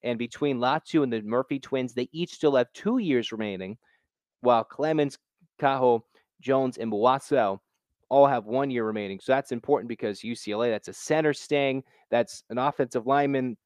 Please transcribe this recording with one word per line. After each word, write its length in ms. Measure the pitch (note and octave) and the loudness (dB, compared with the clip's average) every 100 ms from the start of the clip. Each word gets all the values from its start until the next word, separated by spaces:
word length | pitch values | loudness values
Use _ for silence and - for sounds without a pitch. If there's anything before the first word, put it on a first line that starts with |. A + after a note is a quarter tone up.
And 160 | A#2+ A#2 | -4 -4
between 380 | A#2+ - D3 B2+ | -6 -4 -2 0
Latu 460 | B2 D#3 - E3 | 0 -2 0 0
and 80 | C3+ | 0
the 100 | A2+ | -2
Murphy 360 | G#2 A#2+ C3 C#3 | -2 -2 -2 -6
twins, 360 | - C3 B2+ | -4 -4 -4
they 160 | A#2+ B2+ | -4 -6
each 220 | D#3+ E3+ | -6 -8
still 220 | - D3+ C3+ | 0 2 2
have 140 | B2 | 0
two 240 | - G3+ B3+ | -4 -2 0
years 340 | F#3+ B2+ A2 | 2 0 0
remaining, 460 | A2 G#2+ F#2+ F#2 G#2+ _ _ _ _ _ _ | -8 -6 -6 -10 -12 _ _ _ _ _ _
while 240 | B2 A#2+ A2+ | 2 2 2
Clemens, 520 | - D3+ D#3 C#3+ - _ _ _ _ | -4 0 2 0 -4 _ _ _ _
Cajo, 440 | C#3+ C3+ B2+ A#2 _ _ _ _ | 0 4 4 2 _ _ _ _
Jones, 360 | B2+ C3+ C3 - | 0 0 0 -4
and 140 | A2+ | -6
Muasau 680 | G#2 A#2+ C3+ - C#3 G#2 G2 _ _ _ _ _ | 2 2 2 0 0 0 -2 _ _ _ _ _
all 180 | C3+ C#3 | 6 6
have 180 | B2+ G#2 | 4 -2
one 240 | B2+ C#3 | -2 -2
year 160 | B2 A2 | -2 -2
remaining. 340 | G#2+ G2+ G2 | -4 -6 -8
So 120 | - | 0
that's 200 | C3 - | 0 0
important 360 | A#2+ - C#3+ A#2 | -8 0 0 0
because 360 | A#2 A2 G2 | -6 -6 -6
U 120 | A#2 A#2 | -10 -10
C 160 | - | -6
L 120 | G#2 | -2
A, 60 | A#2+ | -2
that's 200 | G#2+ - | -2 -8
a 40 | |
center 400 | - - D#3 D3+ | -16 -2 2 2
staying, 500 | C#3+ - D3 C#3 C3+ - _ _ | -2 -2 0 0 -2 -8 _ _
that's 320 | - - - _ | 0 0 -6 _
an 80 | A#2 | -2
offensive 480 | C3+ - B2+ B2+ A2+ | -2 0 -2 -2 2
lineman 500 | C#3 C#3+ C#3 B2+ A2 | 2 2 0 -2 -6